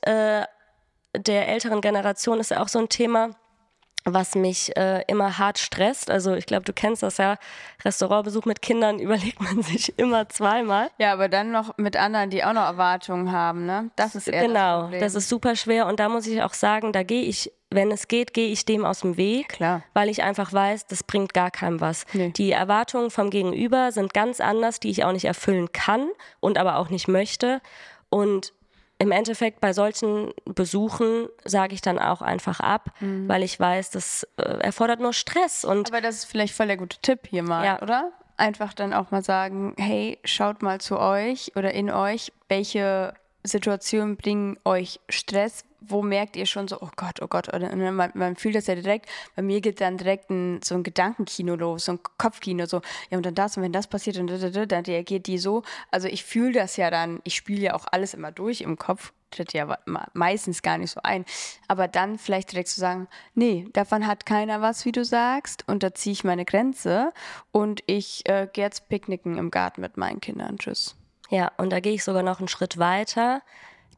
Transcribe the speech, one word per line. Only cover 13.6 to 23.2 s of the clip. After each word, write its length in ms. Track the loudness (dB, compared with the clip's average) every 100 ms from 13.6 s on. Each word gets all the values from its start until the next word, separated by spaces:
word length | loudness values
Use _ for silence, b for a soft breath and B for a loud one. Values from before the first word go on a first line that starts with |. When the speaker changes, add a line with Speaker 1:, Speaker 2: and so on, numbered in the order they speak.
| -2
Speaker 2:
ne? 260 | -2 -2 0
Das 200 | 0 -2
ist 120 | -2
eher 140 | 2
das 60 | 4
Speaker 1:
Genau, 340 | 4 4 2
Speaker 2:
Problem. 160 | 0 -2
Speaker 1:
das 140 | 0 0
ist 140 | -2
super 260 | 0 0 0
schwer. 320 | 2 2 4
Und 120 | 2
da 100 | 2
muss 180 | 0 0
ich 140 | 0
auch 120 | 0
sagen, 400 | 2 2 4 2
da 100 | 0
gehe 200 | 0 0
ich, 280 | 0 -2 -6 _ 0
wenn 220 | 2 4
es 160 | 2 0
geht, 260 | 0 2
gehe 160 | 0 0
ich 160 | 0 2
dem 200 | 2 2
aus 160 | 0
dem 160 | 0 2
Weg, 320 | 2 0 -2
Speaker 2:
Klar. 340 | -2 0 0 0
Speaker 1:
weil 160 | 2 2
ich 140 | 2
einfach 300 | 0 0 0
weiß, 340 | 2 2 0 -4
das 160 | -8
bringt 300 | -2 -2 2
gar 180 | 2 2
keinem 300 | 0 -2 0
was. 240 | -2 -2 -4
Speaker 2:
Nee. 160 | 0 0
Speaker 1:
Die 200 | 2 2
Erwartungen 600 | 2 4 2 2 -2 -2
vom 180 | 0